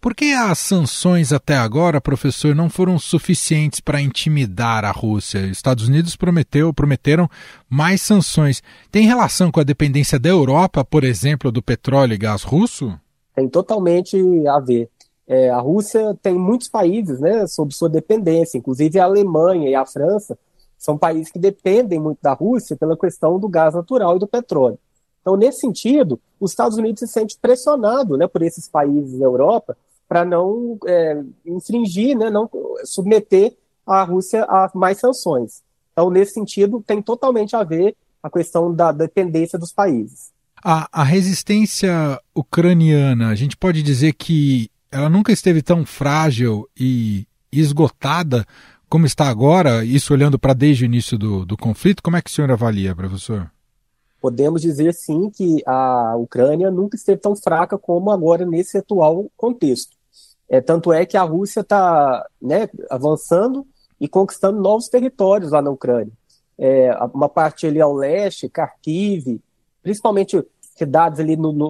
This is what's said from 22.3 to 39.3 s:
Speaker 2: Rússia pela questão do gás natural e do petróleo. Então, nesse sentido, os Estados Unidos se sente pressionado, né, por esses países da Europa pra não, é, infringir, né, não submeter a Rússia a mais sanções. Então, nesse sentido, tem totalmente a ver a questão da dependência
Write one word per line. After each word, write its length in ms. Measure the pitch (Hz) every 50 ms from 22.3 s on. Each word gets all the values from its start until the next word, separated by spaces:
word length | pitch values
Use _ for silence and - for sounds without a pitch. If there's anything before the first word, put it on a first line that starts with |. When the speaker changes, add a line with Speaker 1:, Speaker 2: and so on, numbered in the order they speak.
Speaker 2:
Rússia 460 | 135 - 160 208 247 240 - - 151 135
pela 200 | - 160 165 160
questão 400 | - 180 165 - - 156 175 190
do 120 | 196 214
gás 240 | 175 165 160 160 151
natural 420 | 175 170 _ 254 254 202 175 175
e 40 | 185
do 80 | 202 202
petróleo. 520 | - 240 247 _ 190 151 131 123 107 - _ _ _ _ _ _ _ _
Então, 160 | _ 180 190
nesse 240 | 196 214 262 277 -
sentido, 580 | - 254 180 - - 220 269 302 254 165 127 - _ _ _ _
os 120 | 202 185
Estados 260 | - - 233 233 214 220
Unidos 240 | 220 220 226 -
se 60 | 240 226
sente 280 | - 226 214 208 - _
pressionado, 800 | - - 254 254 - 302 294 277 220 208 233 269 277 208 143
né, 120 | 135 165 185
por 120 | _ -
esses 280 | 165 165 - - - -
países 500 | - 156 147 143 143 147 143 135 127 127
da 60 | 135
Europa 500 | 131 123 123 139 165 220 226 - - - _ _ _ _ _ _ _
pra 180 | 170 170 175
não, 500 | 180 175 170 180 190 208 233 240 240 233 208 - 170
é, 340 | 180 175 165 160 151 147 143 131 - _ _
infringir, 720 | 170 175 185 - - 196 240 233 202 170 185 214 262 285 233
né, 140 | 220 226
não 180 | 208 208 220 226 - - - - - - -
submeter 680 | - - - 180 196 220 214 214 _ 202 185 202 240 247 _ _ _ _ _ _
a 160 | - 196 190
Rússia 420 | 190 170 175 185 185 - - 226 220
a 220 | - - 190 190 185 _
mais 240 | 185 185 185 196 196
sanções. 640 | - 247 262 254 - 180 156 127 120 107 - - _ _ _ _ _ _
Então, 180 | _ - 170 185
nesse 240 | 180 185 202 202 -
sentido, 500 | 226 208 196 - - 196 202 214 233 208
tem 160 | - 220 214
totalmente 560 | 208 - 233 240 - 269 254 226 208 175 -
a 80 | 175 160
ver 320 | 156 160 165 180 208 - _ _ _ _ _ -
a 40 | 151
questão 460 | - 180 165 - - 175 170 175 170
da 180 | 160 170 165
dependência 680 | 156 147 160 160 _ 196 190 180